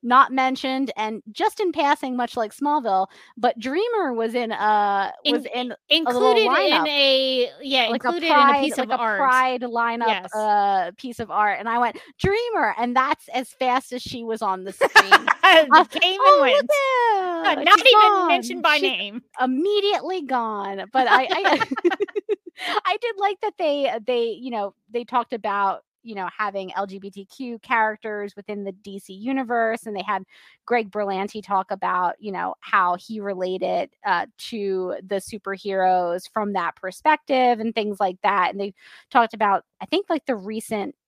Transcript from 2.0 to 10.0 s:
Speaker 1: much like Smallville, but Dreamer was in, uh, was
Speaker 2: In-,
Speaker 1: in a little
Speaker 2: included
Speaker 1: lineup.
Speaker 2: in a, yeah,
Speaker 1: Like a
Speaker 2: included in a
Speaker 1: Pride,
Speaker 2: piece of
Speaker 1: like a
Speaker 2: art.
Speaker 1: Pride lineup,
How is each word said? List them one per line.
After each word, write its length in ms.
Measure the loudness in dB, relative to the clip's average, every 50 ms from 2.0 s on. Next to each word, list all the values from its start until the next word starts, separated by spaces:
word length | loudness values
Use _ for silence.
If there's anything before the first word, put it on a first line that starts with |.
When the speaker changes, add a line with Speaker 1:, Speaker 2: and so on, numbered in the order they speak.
| -2 -6 -4
Speaker 1:
much 200 | -4 -4 -4 -4 -4
like 160 | -6 -6 -6
Smallville, 520 | -4 -2 0 0 0 0 0 0 0 0 -2 -6 -20 -20 -20 _ -2
but 200 | -2 -2 -2 -2
Dreamer 540 | -6 -4 -2 -2 -2 -2 -2 -2 -2 -2 -2
was 200 | -2 -4 -2 -2
in, 180 | -4 -4 -4 -4
uh, 580 | -2 0 2 2 2 2 2 0 0 -2 -4 -6 -4 -2
was 200 | -2 -2 -2 -4
Speaker 2:
In-, 20 | -6 -8
Speaker 1:
in 200 | -8 -6 -8 -10 -14 _ _ 0 0 2
a 80 | 0 0
little 220 | 2 4 4 6
Speaker 2:
included 140 | 6 4 4
Speaker 1:
lineup. 320 | 2 2 2 2 2 2
Speaker 2:
in 60 | 2 0
a, 640 | 2 2 4 4 4 4 2 0 0 0 -2 -2 -4 -12
yeah, 260 | -8 -2 0 0 0 0
Speaker 1:
Like 140 | -2 -2 -2
a 40 | -2
Speaker 2:
included 200 | -4 -2 0 2
in 200 | 4 6 6 6
a 40 | 4
Speaker 1:
Pride, 80 | 2
Speaker 2:
piece 160 | 0 -2 -2 -4
of 120 | -4 -2
Speaker 1:
like 20 |
a 100 | -2 -2
Speaker 2:
art. 160 | -2 -2 0 0
Speaker 1:
Pride 440 | 2 2 4 2 2 2 -2 -4
lineup, 460 | -6 -6 -4 -2 -2 -2 -2 -2